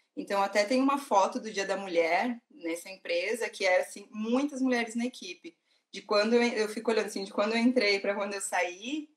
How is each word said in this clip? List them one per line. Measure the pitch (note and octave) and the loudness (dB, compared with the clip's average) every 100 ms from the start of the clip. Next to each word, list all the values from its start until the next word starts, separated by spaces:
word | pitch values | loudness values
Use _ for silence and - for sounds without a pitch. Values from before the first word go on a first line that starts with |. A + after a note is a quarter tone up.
| _ - | _ -12
Então, | F#3 G3+ | -2 0
até | G3 G#3 | 2 2
tem | G#3 B3+ | 2 4
uma | C4+ C#4 | 4 2
foto | - G3+ A3 B3 | 2 4 4 2
do | G#3+ | -6
Dia | G3 G3 | -4 -2
da | F#3+ | -2
Mulher | G3 E3+ E3 F3 A#3+ A#3 - | 0 2 4 2 0 -4 -10
nessa | F#3 E3 E3+ F#3+ | -10 -8 -8 -10
empresa, | F#3+ - E3+ F#3+ A#3 G#3+ | -14 -4 -2 -2 -2 -4
que | - F#3+ | -2 2
é, | F#3 | 2
assim, | F#3+ G3+ G3+ | 2 -8 -14
muitas | G#3+ A3 B3+ D4 C4 | -8 0 0 0 0
mulheres | C4 A#3+ A3+ | 0 0 0
na | A#3 | -4
equipe. | B3 - F#3+ - E3+ - _ _ _ | -4 -6 -14 -14 -16 -20 _ _ _
De | F#3+ | -16
quando | - G#3 A3 | -2 0 4
eu, | A#3+ | 4
eu | A#3+ A3 G#3 | 4 0 -2
fico | A#3 A#3 | -2 -2
olhando, | A3 G3+ | 0 -2
assim, | G3+ | -6
de | G3 | -6
quando | - G#3 | -2 0
eu | A3+ | 2
entrei | A#3+ B3+ G#3 G3 | 2 4 2 2
pra | G3 | 0
quando | G3+ G3+ | -2 -4
eu | G3+ | -6
saí, | - F#3 F3 F3+ A#3 D#4 D4 | -4 -2 -2 -4 -8 -8 -8